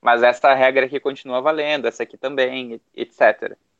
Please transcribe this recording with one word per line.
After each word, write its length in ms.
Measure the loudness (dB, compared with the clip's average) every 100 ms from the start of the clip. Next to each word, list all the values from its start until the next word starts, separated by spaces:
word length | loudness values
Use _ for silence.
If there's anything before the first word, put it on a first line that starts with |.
mas 220 | 2 4
essa 320 | 4 4 2
regra 320 | 4 4 2 -2
aqui 140 | -4
continua 400 | -6 -8 -6 -4
valendo, 440 | -2 -2 -2 -2 -4
essa 140 | -6
aqui 120 | -12 -8
também, 600 | -8 -2 -4 -4 -12 -14 _
et 180 | -12 -12
cetera. 460 | _ 2 2 -6 -14 _